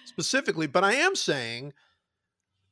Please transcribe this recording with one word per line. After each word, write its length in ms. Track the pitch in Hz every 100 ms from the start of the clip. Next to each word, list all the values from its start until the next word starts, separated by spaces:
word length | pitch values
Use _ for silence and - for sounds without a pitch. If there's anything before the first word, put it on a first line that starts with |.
specifically, 640 | - - 156 269 - 156 156
but 180 | 170
I 100 | 196
am 220 | 254 359 392
saying, 560 | - 143 117 117 143 - _ _ _ _ _ _ _ _ _